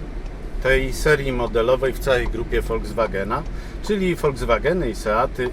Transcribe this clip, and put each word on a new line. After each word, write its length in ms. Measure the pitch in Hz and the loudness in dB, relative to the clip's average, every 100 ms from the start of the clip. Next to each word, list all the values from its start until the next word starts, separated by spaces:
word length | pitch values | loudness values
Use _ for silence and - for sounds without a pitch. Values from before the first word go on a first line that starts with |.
| 156 - - - - - | -6 -8 -8 -10 -8 -2
tej 300 | 127 131 131 | 2 2 2
serii 380 | - 156 147 135 | 0 2 2 2
modelowej 640 | 123 117 113 117 127 131 | -2 0 2 4 4 2
w 60 | - | 0
całej 280 | 139 127 117 | 2 2 2
grupie 340 | 113 - 117 | -2 0 0
Volkswagena, 840 | - 113 - - 107 95 98 131 165 - - - | 0 -2 -2 0 0 -2 -2 -2 -4 -8 -8 -6
czyli 320 | - 208 185 156 | -2 0 0 0
Volkswageny 760 | 151 127 113 110 131 185 131 | 0 0 2 2 2 0 0
i 60 | 98 | -2
Seaty 540 | 110 107 135 - 123 | 0 2 0 -2 -4